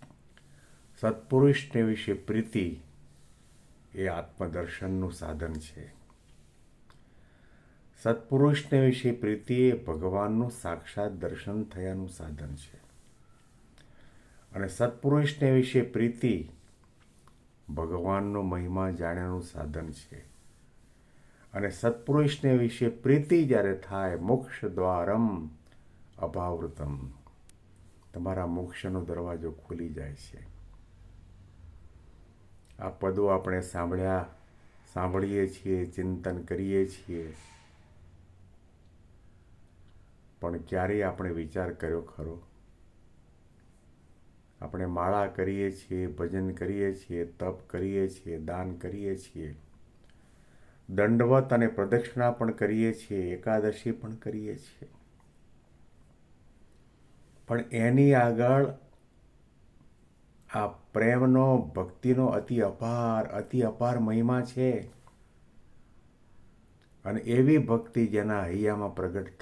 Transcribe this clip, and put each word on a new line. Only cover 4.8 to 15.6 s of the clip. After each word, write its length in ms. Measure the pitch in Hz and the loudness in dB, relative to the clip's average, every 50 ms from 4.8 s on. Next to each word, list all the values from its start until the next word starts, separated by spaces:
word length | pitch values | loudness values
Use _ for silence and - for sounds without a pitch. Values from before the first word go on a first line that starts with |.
| 95 95 95 92 92 90 | -6 -4 -2 -2 -2 -4
સાધન 420 | 87 - 80 78 78 76 82 80 80 | -6 -8 -8 -8 -8 -6 -6 -6 -6
છે. 400 | 78 - - - 78 73 - - - - - - _ _ _ - - - - _ _ _ _ - _ - - - - - _ - - - - - _ - - - - - - _ _ - - - - | -8 -10 -12 -16 -18 -18 -18 -20 -20 -20 -20 -20 _ _ _ -20 -20 -20 -20 _ _ _ _ -20 _ -20 -20 -20 -20 -20 _ -20 -20 -20 -20 -20 _ -20 -20 -20 -20 -20 -20 _ _ -20 -20 -20 -4
સત્પુરુષને 800 | - 113 117 - - - 135 135 143 147 147 143 - - 147 135 | -2 0 0 0 -2 0 4 6 6 6 6 4 0 2 4 6
વિશે 320 | 131 131 127 127 - 123 | 6 6 4 4 2 0
પ્રીતિ 440 | 117 - - 104 107 104 - - 123 | 0 0 0 -2 -2 -2 -2 -2 2
એ 280 | 123 127 127 120 117 - | 4 6 4 4 2 0
ભગવાનનું 680 | 90 80 78 90 92 92 98 104 107 110 113 120 123 | -4 -4 -2 -2 -2 0 0 0 0 0 0 0 -2
સાક્ષાત 600 | - - - 87 85 78 - - - 101 101 104 | -4 -6 -8 -6 -6 -6 -8 -10 -6 -4 -4 -4
દર્શન 520 | 95 87 87 85 78 - - 104 101 107 107 | -4 -6 -6 -6 -6 -8 -8 -6 -6 -6 -6
થયાનું 460 | 107 - 92 92 95 92 95 95 92 | -6 -8 -8 -6 -6 -6 -6 -8 -10
સાધન 460 | 92 - 80 78 76 73 73 69 71 | -12 -12 -12 -12 -12 -10 -10 -10 -12
છે. 220 | 71 - - - - - - - - - - - - - - - - _ _ - - - - - - - - - - - - - - - - - - - - - | -12 -14 -18 -20 -20 -20 -20 -20 -20 -20 -20 -20 -20 -20 -20 -20 -20 _ _ -20 -20 -20 -20 -20 -20 -20 -20 -20 -20 -20 -20 -20 -20 -20 -20 -20 -20 -20 -12 -8
અને 120 | 98 98 92 | -6 -6 -6
સત્પુરુષને 840 | - - 120 120 - - - 139 143 151 147 143 - - 147 135 | -2 0 0 0 0 -2 0 2 4 4 4 2 2 2 4 6
વિશે 300 | 131 131 | 6 6